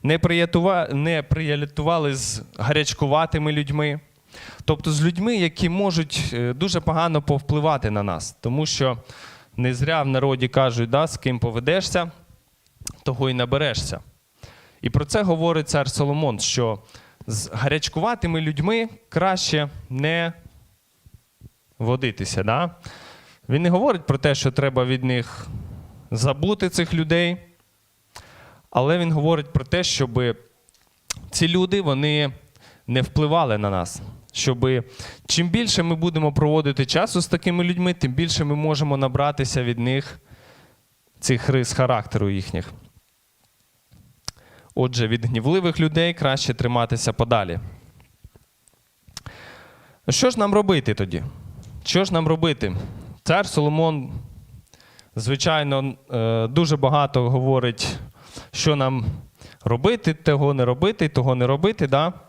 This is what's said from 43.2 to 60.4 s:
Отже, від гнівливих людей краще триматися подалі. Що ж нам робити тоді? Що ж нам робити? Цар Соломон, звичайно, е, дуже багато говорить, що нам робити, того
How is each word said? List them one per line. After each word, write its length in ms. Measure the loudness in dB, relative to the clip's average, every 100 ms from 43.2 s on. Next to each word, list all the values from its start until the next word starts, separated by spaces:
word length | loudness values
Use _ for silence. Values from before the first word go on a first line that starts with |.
| _ _ _ _ _ _ _ -20 -20 _ -18 _ _ -20 -8
Отже, 340 | -2 0 0 0
від 160 | 0
гнівливих 560 | 0 0 2 2 2 2
людей 340 | 2 2 0
краще 400 | 0 -2 0 -2
триматися 580 | -2 0 0 0 0 -2
подалі. 480 | 0 2 2 0 -6 -8 -18 -20 -20 -20 _ -20 _ _ _ _ _ _ _ -20 -20 -18 -20 -20 -20 -20 -20 -20 _ -2
Що 220 | 2 2
ж 80 | 2
нам 160 | 2
робити 400 | 4 4 2 2
тоді? 280 | -2 -2 -4 -6 -12 -18 -18 -16 -12
Що 200 | -2 0
ж 100 | 2
нам 140 | 2 2
робити? 480 | 2 2 0 -2 -4 -8 -14 -16 -10
Цар 240 | 2 2 2
Соломон, 680 | 0 2 2 2 0 -6 -12 -14 -20 -20 -20 _ -20 -20 -20 _ -6
звичайно, 800 | -2 0 2 2 2 0 -2 -8 _
е, 360 | -2 0 0 2
дуже 300 | 2 2 4
багато 540 | 4 4 4 2 2
говорить, 640 | 2 4 2 2 -2 -6 -6 -12 -20 -20 -20 -12
що 240 | -2 0 2
нам 300 | 2 0 -2 -6 -14 _ -20 -6
робити, 500 | 0 4 4 2 0
того 400 | 0 2 4